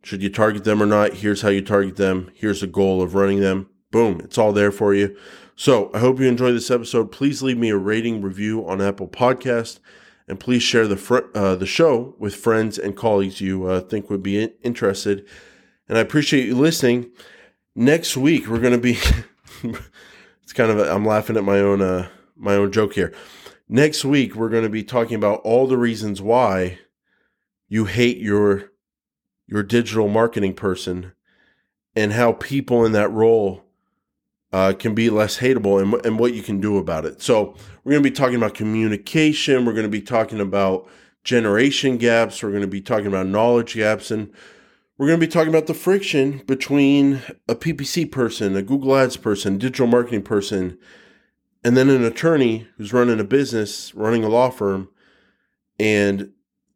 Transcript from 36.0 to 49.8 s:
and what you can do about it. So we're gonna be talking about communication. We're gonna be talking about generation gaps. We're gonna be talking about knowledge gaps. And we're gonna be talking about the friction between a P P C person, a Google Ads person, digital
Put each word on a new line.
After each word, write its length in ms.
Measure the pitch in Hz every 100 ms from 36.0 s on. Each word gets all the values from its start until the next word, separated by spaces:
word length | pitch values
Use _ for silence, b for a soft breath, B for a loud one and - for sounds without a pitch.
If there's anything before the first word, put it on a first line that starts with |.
| 117
and 120 | 110
what 140 | 120
you 100 | 120
can 160 | 101 101
do 200 | 104 98
about 260 | 87 80
it. 160 | 78 -
So 340 | - 113 104 B B B
we're 80 | -
gonna 100 | 147
be 80 | 139
talking 260 | 135 131 123
about 180 | 107
communication. 1120 | - 107 110 110 101 - 160 156 151 - 131 120
We're 80 |
gonna 140 | 110 107
be 120 | 104
talking 400 | 101 117 110 110
about 480 | 98 101 98 92 b b b b
generation 760 | - 123 110 104 139 139 135 123
gaps. 440 | 117 117 113 -
We're 100 | 107
gonna 140 | 101 98
be 140 | 98
talking 280 | 95 110 101
about 180 | 95 95
knowledge 480 | 101 117 120 113
gaps. 360 | 113 107 107 -
And 220 | 110 104 b b b b b b _
we're 100 | 139
gonna 120 | 165
be 100 | 160
talking 220 | 170 160
about 160 | 160 156
the 80 |
friction 640 | 151 180 196 196 151 135 139 -
between 760 | 135 - 143 139 143 139 135 - - -
a 80 |
P 200 | 117 165
P 100 | 160
C 220 | 139 180 151
person, 500 | 131 120 - 104 95
a 60 |
Google 340 | 98 139 131 135
Ads 220 | 127 -
person, 400 | 117 98 101 98
digital 280 | 127 127